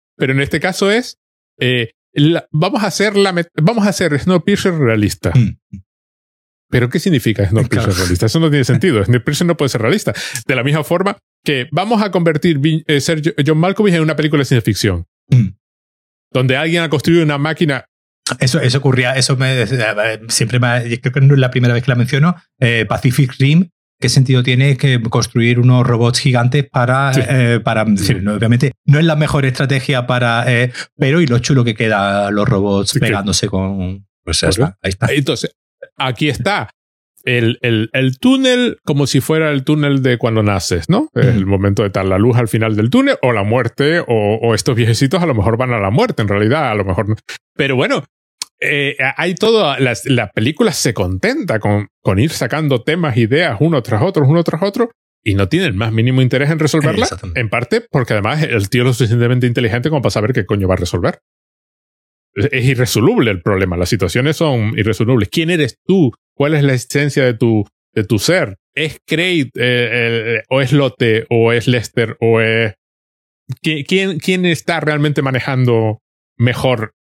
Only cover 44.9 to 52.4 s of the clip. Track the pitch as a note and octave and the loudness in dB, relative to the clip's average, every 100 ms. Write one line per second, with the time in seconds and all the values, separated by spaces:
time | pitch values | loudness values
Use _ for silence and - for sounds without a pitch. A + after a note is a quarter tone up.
44.9 | A2+ C3+ F#3 E3+ A2+ G2 A#2 B2+ A#2 G2 | 2 0 0 0 0 0 0 0 0 0
45.9 | C#3 A#3+ D#3 G#2 G2+ A2 D3+ C3+ G#2+ F#2+ | 0 0 0 0 0 2 0 0 -2 -2
46.9 | F2+ G#2 G#2+ - - _ - C#3 B2+ G3 | -2 -2 -4 -8 -20 _ -4 -2 0 0
47.9 | B3 - _ _ _ - _ C#3+ C#3+ C#3 | -2 -6 _ _ _ -18 _ -4 -2 -2
48.9 | - C3+ C3+ E3+ F3 A3 A3 D#3+ B2+ B2 | -2 -4 -2 -4 0 2 2 0 0 -2
49.9 | A#2 - A#2+ G#2 - A#2 - A3+ - B2 | -2 -2 -2 -2 -2 -2 0 0 0 -2
50.9 | G#2+ F2+ F#2 G3+ D4+ F#3 A2 G#2 G#2 G2+ | -2 -4 -2 -2 -2 -2 -2 0 -2 -4
51.9 | _ - F#2+ D#3 - | _ -2 0 0 -2